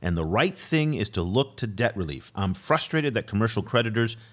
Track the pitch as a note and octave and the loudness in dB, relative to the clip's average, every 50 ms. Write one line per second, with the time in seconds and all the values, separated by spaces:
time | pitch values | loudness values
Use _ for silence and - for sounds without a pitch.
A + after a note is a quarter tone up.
0 | - F2 F2 D#2+ D#2+ D#2 F#2 A2 D#3 F#3+ - - - - E3 D#3 D3+ D#3 D3 - | -2 0 0 0 0 2 2 2 2 2 -2 -6 -4 0 0 2 2 2 0 0
1 | G#2+ - - F#2 E2+ F2+ G2 B2+ C#3 - - - B2+ A2 G2 F#2+ A#2+ A#2 - G2 | -2 -2 -2 -2 -2 0 2 0 0 0 -4 -8 -6 -6 -2 0 0 0 0 -2
2 | F2 D2+ C#2+ - - - - G2 G2 F#2 F#2 - - - D3+ D#3+ - - - D#3+ | -4 -4 -6 -10 -12 -10 -4 -2 0 0 -2 -2 0 0 2 2 0 0 0 0
3 | D3 C#3+ A2+ A2+ - - - G2+ A2+ A2+ A2+ G#2+ F#2 - - A#2+ A#2 A2+ G#2+ A#2 | 0 0 0 -2 -2 -2 0 0 2 2 0 -2 -2 0 2 2 2 2 2 2
4 | A#2 A2+ A2+ - - - | 0 0 -2 -6 -14 -20